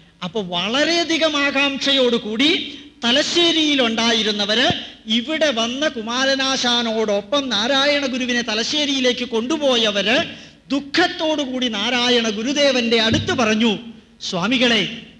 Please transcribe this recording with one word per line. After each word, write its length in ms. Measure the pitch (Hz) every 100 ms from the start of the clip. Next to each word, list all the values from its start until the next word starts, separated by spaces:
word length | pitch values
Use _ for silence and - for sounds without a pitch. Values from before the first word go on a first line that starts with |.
| - -
അപ്പൊ 180 | 180 220
വളരെയധികം 960 | 180 175 196 262 302 339 311 320 311 294
ആകാംക്ഷയോടുകൂടി 1400 | 285 277 277 277 277 269 247 233 208 214 294 370 - - - -
തലശ്ശേരിയിലുണ്ടായിരുന്നവര് 1700 | 233 269 302 339 339 320 302 277 240 226 233 233 214 208 202 226 302 - - - 220
ഇവിടെ 440 | 226 240 311 302
വന്ന് 400 | 226 226 262 302
കുമാരനാശാനോടൊപ്പം 1600 | 247 220 247 269 269 269 254 240 240 233 220 214 202 208 285 269
നാരായണ 560 | 202 240 269 285 285 277
ഗുരുവിനെ 360 | 254 247 240
തലശ്ശേരിയിലേക്ക് 880 | 233 214 233 294 285 269 247 247 240
കൊണ്ടുപോയവര് 920 | 226 247 311 277 240 220 202 196 277 320 - - - -
ദുഃഖത്തോടുകൂടി 960 | 285 285 320 349 339 311 294 262 254 247
നാരായണ 640 | 208 226 247 247 240 226
ഗുരുദേവന്റെ 720 | 208 240 294 277 254 233 226
അടുത്ത് 320 | 220 262 -
പറഞ്ഞു, 440 | 311 220 220 233 190 - - - -
"സ്വാമികളെ, 800 | - 180 202 254 247 220 165 - -